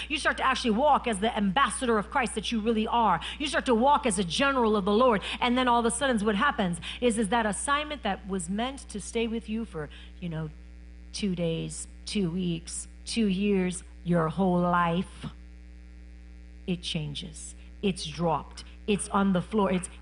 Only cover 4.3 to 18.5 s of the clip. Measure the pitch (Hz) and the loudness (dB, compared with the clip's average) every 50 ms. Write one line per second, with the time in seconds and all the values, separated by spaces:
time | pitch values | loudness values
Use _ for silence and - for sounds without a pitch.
4.3 | 156 - 277 277 269 262 233 214 214 208 185 208 208 220 254 254 220 185 - - | 2 2 2 4 4 4 4 4 4 4 4 4 4 6 6 6 4 4 0 -4
5.3 | - - - 247 240 254 254 247 240 240 233 233 - - 285 269 240 208 202 220 | -4 -2 0 2 2 4 4 4 4 4 4 2 0 2 2 2 2 2 2 2
6.3 | 208 196 214 285 - - 202 175 175 - - - - - 247 240 202 226 226 180 | 2 4 2 2 2 2 0 0 -2 -4 -6 -10 -6 0 2 2 2 2 0 2
7.3 | 240 240 214 214 185 - - 277 277 294 302 294 302 233 - 208 190 190 - 190 | 2 2 2 2 0 -2 0 0 0 0 0 -4 -8 -4 -2 -2 -4 -2 -4 -4
8.3 | 190 190 160 170 196 214 240 262 277 262 - - - 202 - - - 233 233 226 | -4 -4 -4 -2 -2 -2 -2 -4 -4 -8 -12 -10 -10 -10 -10 -4 -2 -2 -2 0
9.3 | 220 226 - 214 214 226 226 - - 160 147 143 - - - - - - 185 170 | -2 -6 -4 -4 -6 -6 -6 -6 -8 -8 -8 -8 -10 -16 -16 -16 -14 -10 -8 -6
10.3 | 160 156 160 156 - - - - - - - - - - - - - - 214 196 | -6 -6 -6 -8 -10 -14 -18 -18 -18 -18 -16 -16 -16 -16 -16 -12 -6 -4 -2 -2
11.3 | 175 170 170 165 165 165 160 160 156 - - - - - - - - 208 190 165 | 0 0 -2 -2 -2 -2 -4 -6 -8 -10 -12 -12 -14 -14 -12 -4 -2 0 0 0
12.3 | 165 190 185 175 165 165 - - - - - - - - - - - 233 220 202 | 0 0 0 -2 -2 -4 -6 -8 -10 -10 -10 -12 -16 -16 -12 -4 0 2 2 2
13.3 | 185 185 202 208 202 190 185 180 175 - - - - - - 170 175 170 160 156 | 2 2 2 2 2 2 2 0 -2 -6 -10 -14 -18 -8 -2 2 2 2 2 2
14.3 | 160 175 196 185 180 175 175 175 175 175 175 170 170 180 190 - - - - - | 2 2 2 4 4 4 4 4 4 4 4 2 2 0 -2 -4 -10 -12 -12 -12
15.3 | - - - - - - - - - - - - - - - - - - - - | -12 -14 -18 -18 -18 -18 -18 -18 -16 -16 -16 -16 -16 -16 -16 -16 -16 -16 -16 -16
16.3 | - - - - - - - - 180 175 - - - 165 151 147 143 147 - - | -16 -16 -16 -16 -18 -10 -4 -4 -4 -2 -2 -4 -4 -2 -4 -4 -6 -8 -10 -10
17.3 | - - - - - - - - - - - 196 185 - - 160 139 147 170 165 | -12 -12 -14 -14 -14 -16 -16 -16 -10 0 0 0 0 0 -6 -8 -4 0 0 2
18.3 | 151 135 - - | 2 0 -2 -8